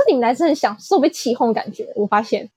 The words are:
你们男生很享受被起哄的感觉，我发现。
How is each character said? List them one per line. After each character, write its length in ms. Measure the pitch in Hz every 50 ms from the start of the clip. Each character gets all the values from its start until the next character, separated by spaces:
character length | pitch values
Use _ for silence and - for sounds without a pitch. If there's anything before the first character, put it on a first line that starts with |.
| 554 466
你 60 | 311
们 80 | 254
男 140 | 233 226 254
生 120 | 233 339 320
很 80 | 311
享 200 | - - 214 214 -
受 200 | - - 392 330
被 100 | 262 320
起 260 | - - - 240 240
哄 140 | - 285 233
的 40 | 214
感 180 | 220 - 208
觉， 200 | - - - - -
我 100 | - 208 196
发 140 | 208 208
现。 280 | 220 - 226 202 233 - _